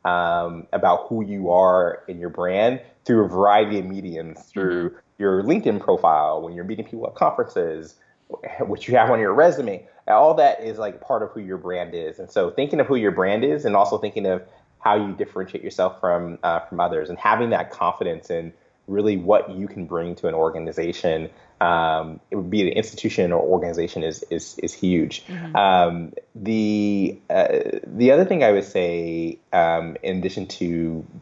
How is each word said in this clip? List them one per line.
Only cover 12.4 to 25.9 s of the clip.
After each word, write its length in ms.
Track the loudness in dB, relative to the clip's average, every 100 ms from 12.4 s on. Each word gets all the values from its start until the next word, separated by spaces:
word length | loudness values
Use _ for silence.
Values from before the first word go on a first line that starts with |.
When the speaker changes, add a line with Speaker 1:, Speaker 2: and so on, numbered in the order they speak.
| 0
Speaker 1:
thinking 260 | -2 -2 0
of 80 | 2
who 80 |
your 160 | 2 2
brand 320 | 2 0 2
is 220 | 0 0
and 100 | 2
also 240 | 2 2 0
thinking 280 | -4 -2 -2
of 160 | -2 -6 _ _ _
how 140 | 0
you 180 | 0 0
differentiate 500 | -6 -8 -8 -8 -10
yourself 340 | -10 -2 -2 0
from, 400 | -2 0 -2 -4
uh, 160 | -2 -2
from 180 | -4 -4
others 300 | -2 -2 -6
and 100 | -2
having 320 | 0 2 0
that 200 | -2 -4
confidence 580 | -4 -4 -2 -6 -6 -6
in 220 | -8 -8 _ _ _ -6
really 300 | -2 0 0
what 340 | 2 2 2
you 160 | -8 -10
can 180 | -10
bring 300 | -8 -6 -6
to 140 | -6 -4
an 60 |
organization, 920 | 0 0 -2 -8 -6 -6 -2 -2 -2 -6 -14 _ _
um, 600 | 2 2 2 -2 -4 -12 _
it 60 | -8
would 140 | -2
be 120 | 0
an 60 | 0
institution 640 | -2 -4 -6 -4 -2 0
or 80 | 0
organization 640 | 2 0 0 -4 -4 -4
is, 180 | -6 -8 -8
is, 260 | -8 -8 -10
is 140 | -10
huge. 520 | -2 0 2 0 -6 -12
Speaker 2:
Mm-hmm. 300 | -12 -4 2
Speaker 1:
Um, 560 | 4 6 4